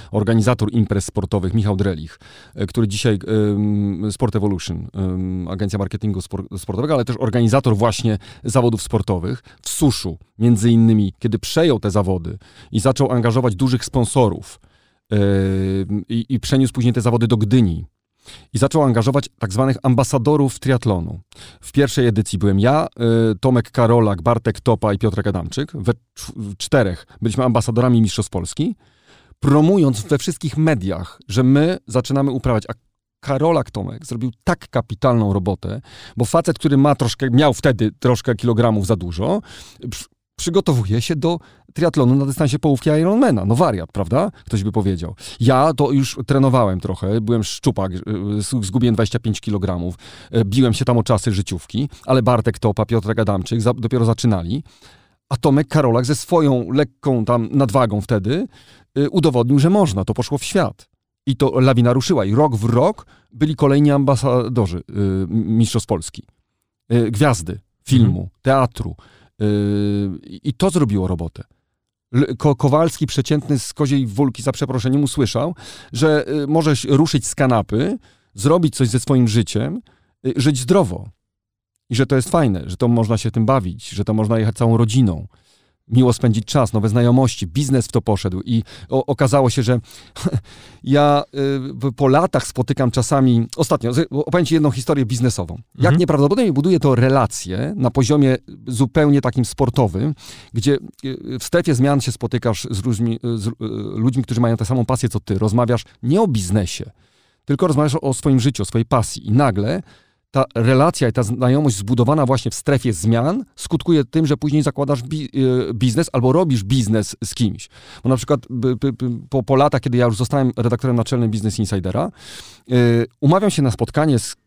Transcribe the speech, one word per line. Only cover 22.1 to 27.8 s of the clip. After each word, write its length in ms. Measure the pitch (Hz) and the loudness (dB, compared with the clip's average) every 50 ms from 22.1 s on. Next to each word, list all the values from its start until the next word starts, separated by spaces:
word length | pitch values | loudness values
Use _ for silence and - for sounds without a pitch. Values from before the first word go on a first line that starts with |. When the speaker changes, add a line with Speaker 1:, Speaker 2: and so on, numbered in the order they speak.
| 107 110 104 - - 90 | 2 0 -2 -2 -4 -2
Speaker 1:
byłem 220 | 104 101 95 98 | 0 0 2 2
ja, 260 | 104 123 143 156 170 - - - 120 117 113 117 113 110 107 | 2 2 2 0 -2 -4 -6 -4 0 0 2 2 2 0 0
y, 60 | 92 | 0
Tomek 320 | - 131 127 120 113 - | 0 2 2 2 0 -2
Karolak, 520 | - - 120 113 117 120 113 107 98 87 80 | 0 0 2 4 4 4 4 2 0 0 0
Bartek 380 | 120 120 117 - 117 104 - | 0 0 0 0 -2 -4 -2
Topa 320 | - 127 113 107 - 104 101 | 0 0 0 2 0 -2 -2
i 60 | 101 | 0
Piotrek 280 | - 107 95 101 95 | 0 -2 -2 -2 -2
Adamczyk. 460 | 101 95 90 82 85 - 135 147 156 - | -2 -4 -4 -6 -6 -8 -8 -8 -8 -8
We 180 | 143 95 101 117 | -4 -2 -2 -2
cz-, 400 | - _ _ _ - - - - | -2 _ _ _ -20 -18 -16 -12
w 200 | - 107 101 98 | -12 -10 -10 -10
czterech 500 | - - - - 139 113 95 85 - - _ - - - | -10 -4 0 2 2 2 2 -2 -6 -10 _ -12 -6 -4
byliśmy 220 | 113 110 131 127 | -2 -2 0 0
ambasadorami 580 | 127 113 127 - - 113 120 | 2 2 0 0 0 0 0